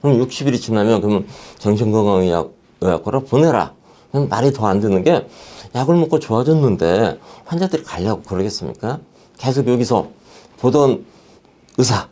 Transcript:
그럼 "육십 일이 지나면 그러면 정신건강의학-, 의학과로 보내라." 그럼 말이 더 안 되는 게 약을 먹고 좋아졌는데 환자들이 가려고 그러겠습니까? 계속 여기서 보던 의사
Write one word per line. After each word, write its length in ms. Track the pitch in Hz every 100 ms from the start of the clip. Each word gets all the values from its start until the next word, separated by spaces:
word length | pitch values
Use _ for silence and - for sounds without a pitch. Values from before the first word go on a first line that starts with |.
그럼 160 | 143 123
"육십 300 | 127 - 135
일이 120 | 123
지나면 400 | - 110 104 110
그러면 260 | 101 104 - - - -
정신건강의학-, 920 | 104 104 107 107 104 95 92 85 78 - _ _
의학과로 440 | 92 82 104 135
보내라." 500 | 135 151 160 120 87 - _ _ _
그럼 180 | 139 143
말이 240 | 104 135
더 140 | 139 107
안 140 | 98
되는 220 | 107 95
게 220 | 95 170 - - - - -
약을 200 | 123 135
먹고 240 | 175 160 160
좋아졌는데 1000 | - 113 131 156 139 95 82 92 110 - - -
환자들이 400 | - 170 185 160
가려고 380 | - - 107 107
그러겠습니까? 760 | - 92 101 - 80 - 110 151 - _ _ _
계속 300 | 131 135 120
여기서 400 | 123 120 113 - - _ - - _
보던 460 | 123 143 139 117 - - _ - _ _ _ -
의사 320 | 127 107 -